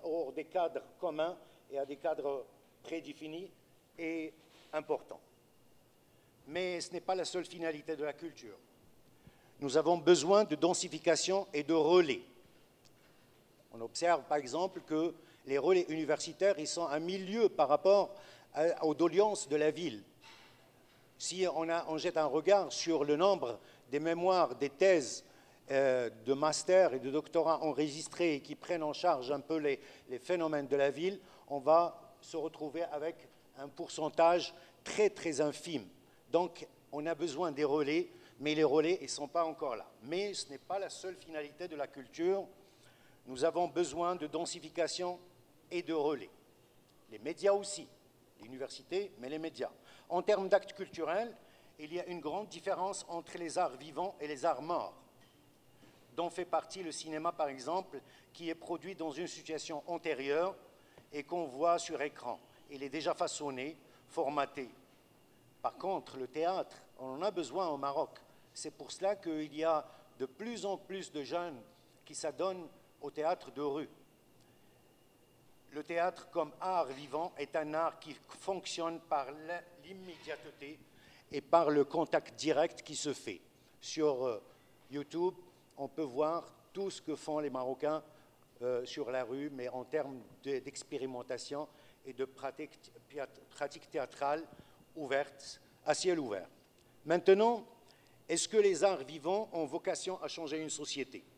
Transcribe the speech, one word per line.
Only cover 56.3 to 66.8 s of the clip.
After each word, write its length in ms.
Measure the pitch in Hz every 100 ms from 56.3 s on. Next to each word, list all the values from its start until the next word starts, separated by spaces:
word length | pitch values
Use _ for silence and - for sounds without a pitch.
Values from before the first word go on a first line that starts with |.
| 180 175
partie 360 | 160 - 190
le 100 | 165
cinéma, 400 | 143 156 156 165
par 180 | 170 147
exemple, 500 | 135 127 180 185 135 - - -
qui 160 | - 165
est 60 | 165
produit 400 | - 165 165 170
dans 160 | 160
une 160 | 139 175
situation 560 | - 135 156 - 147 175
antérieure 680 | 170 160 131 139 151 185 196 - - - - -
et 120 | 147
qu'on 220 | 143 175 151
voit 340 | 131 170 170
sur 220 | - 147
écran. 380 | 147 - 123 98 - - -
Il 140 | 139
est 60 | 139
déjà 240 | 151 156
façonné, 640 | 156 170 - 143 131 139 165 - - -
formaté. 640 | - 139 147 139 143 120 - - _ _ _ _ _ _ _
Par 160 | 120 -
contre, 400 | 185 175 - 131
le 100 | 127
théâtre, 480 | 156 170 190 135 -